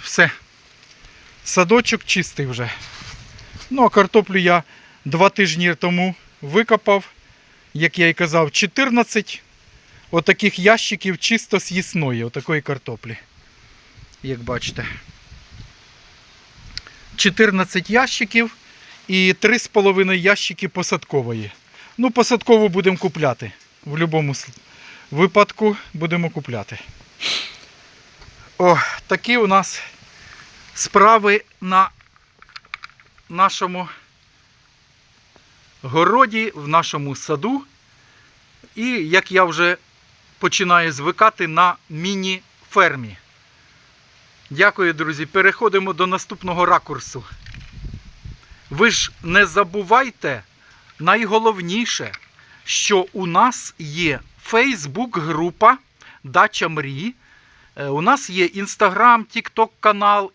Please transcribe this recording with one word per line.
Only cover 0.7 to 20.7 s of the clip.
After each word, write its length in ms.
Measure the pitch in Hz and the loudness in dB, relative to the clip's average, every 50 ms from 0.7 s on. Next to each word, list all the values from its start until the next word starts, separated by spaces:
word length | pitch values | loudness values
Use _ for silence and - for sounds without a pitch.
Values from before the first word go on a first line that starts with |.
| _ _ - _ - _ - - - - - - - - - | _ _ -20 _ -20 _ -20 -20 -20 -20 -20 -20 -20 -18 -10
Садочок 640 | - - 185 180 170 226 247 233 - 233 - - | -4 0 0 2 4 4 2 2 2 -2 -4 -4
чистий 400 | - - 196 170 - - - 139 | -4 -4 -2 -4 -4 -6 -8 -8
вже. 260 | 127 120 113 120 113 - - - - - - - - - - - - - - - - - - - - | -6 -6 -6 -8 -8 -8 -12 -16 -18 -20 -20 -20 -18 -20 -20 -20 -20 -20 -20 -20 -20 -20 -16 -12 -6
Ну, 160 | 254 277 247 | 0 2 2
а 40 | 254 | 4
картоплю 480 | - 208 196 185 - 220 185 - 190 | 6 4 2 4 4 2 2 2 0
я 260 | 196 175 175 175 170 - _ - - - - _ _ - | 0 2 2 2 2 0 _ -16 -20 -20 -20 _ _ -10
два 240 | 143 143 165 190 196 | -4 0 2 2 2
тижні 460 | - - 196 165 156 170 175 175 165 | 4 2 0 0 0 0 -2 -2 -2
тому 400 | - - 180 175 175 180 185 170 - _ - _ - | -2 -2 -2 0 0 -2 -2 -4 -8 _ -20 _ -16
викопав. 640 | 151 139 156 214 233 - 220 202 - 214 202 196 - - _ _ _ _ _ _ _ _ _ _ _ _ - | -8 -2 0 0 2 2 0 0 2 2 0 0 0 -6 _ _ _ _ _ _ _ _ _ _ _ _ -6
Як 220 | 147 160 160 - 180 | -2 -2 -2 0 2
я 80 | 170 | 2
і 60 | 165 151 | 2 2
казав, 380 | - 175 156 156 165 160 147 | 2 0 0 2 2 0 2
чотирнадцять 920 | - - 208 185 - 269 269 262 233 240 220 - - 220 - - - - _ _ _ _ _ _ _ - _ _ - - _ - | 0 -2 -2 -2 0 0 0 2 2 2 2 2 0 -4 -4 -4 -10 -18 _ _ _ _ _ _ _ -20 _ _ -20 -20 _ -4
отаких 480 | 170 170 156 - 185 - 214 196 - - | -2 0 2 2 0 2 0 -2 0 2
ящиків 580 | 180 202 226 220 - - 214 - - 190 180 | 4 4 4 4 2 -4 -6 -6 -4 -6 -6
чисто 420 | - - - 226 220 - - 214 180 | -4 -2 -2 -2 -2 -2 -2 -4 -4
з'їсної, 640 | - - 175 185 175 - - 175 151 131 120 113 117 | -2 -2 -4 -4 -4 -4 -4 -4 -2 -2 -2 -4 -6
отакої 380 | 120 - 139 - - 160 151 | -6 -8 -8 -6 -4 -4 -4
картоплі. 560 | - - 139 117 - - 117 107 - 113 113 - - _ _ _ - _ _ _ - - - _ _ _ _ - - - _ _ - | -4 -6 -8 -8 -8 -12 -14 -12 -12 -14 -16 -16 -18 _ _ _ -20 _ _ _ -20 -20 -20 _ _ _ _ -20 -20 -20 _ _ -10
Як 160 | 131 131 120 | -10 -10 -8
бачите. 460 | 117 123 123 117 - - - 127 117 - - - - - - - - - - - - - - - - - - _ _ _ _ _ - - - _ _ _ _ _ _ _ _ - - - - - - - - - - - - | -8 -6 -6 -6 -6 -8 -8 -8 -10 -10 -10 -14 -18 -20 -20 -20 -20 -20 -20 -20 -20 -20 -20 -20 -20 -20 -20 _ _ _ _ _ -20 -20 -20 _ _ _ _ _ _ _ _ -20 -20 -20 -20 -20 -20 -20 -20 -20 -20 -12 -4
Чотирнадцять 760 | - - 202 - - 220 208 190 190 180 185 - 185 170 - | 0 0 2 4 4 4 4 4 0 -2 -2 -2 -6 -4 0
ящиків 640 | 214 247 262 247 - - 247 196 - 233 233 226 - - _ - - - - - - - - | 0 0 0 0 -2 -4 -4 -2 0 0 0 0 -4 -14 _ -20 -20 -20 -20 -20 -20 -16 -8
і 260 | - 190 185 185 185 180 | -2 0 2 2 2 2
три 260 | - - - - - | 2 2 2 2 2
з 80 | - | 0
половиною 520 | - - 208 196 196 185 190 190 185 190 185 | 0 0 2 4 4 4 2 2 0 0 0
ящики 480 | 170 190 202 - - - 180 - 196 | 2 2 2 0 -2 -8 -8 -8 -8
посадкової. 840 | 170 | -8